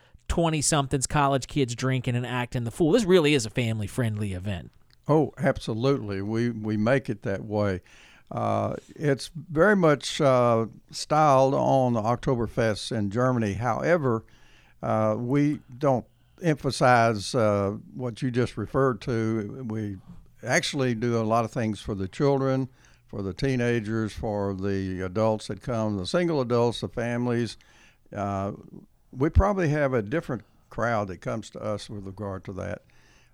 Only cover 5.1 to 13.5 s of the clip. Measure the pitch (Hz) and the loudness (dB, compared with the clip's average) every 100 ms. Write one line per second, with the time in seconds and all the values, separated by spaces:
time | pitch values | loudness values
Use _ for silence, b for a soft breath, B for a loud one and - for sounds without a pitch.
5.1 | 156 139 - 143 - - 113 131 139 104 | 2 2 0 0 0 -4 -2 0 0 -2
6.1 | 98 101 110 120 113 107 107 107 139 139 | -6 -2 -2 -2 -2 -2 0 2 2 0
7.1 | 110 110 98 110 104 101 90 b b b | -6 -4 -6 -4 0 0 -2 b b b
8.1 | b - 113 110 107 107 - - - 147 | b -10 -4 -2 0 -2 -6 -12 -4 0
9.1 | 135 - 160 - 151 196 202 165 139 - | 0 -4 -14 -4 2 4 6 4 2 0
10.1 | - 143 127 120 113 113 - - - - | 0 4 4 4 2 0 -8 -16 -12 0
11.1 | 151 151 131 135 139 127 135 127 117 107 | 4 6 6 4 4 2 4 2 2 0
12.1 | 120 143 120 113 - 113 101 - 120 101 | 0 0 0 -2 0 0 0 -4 -2 -2
13.1 | 107 127 123 107 | 0 2 2 0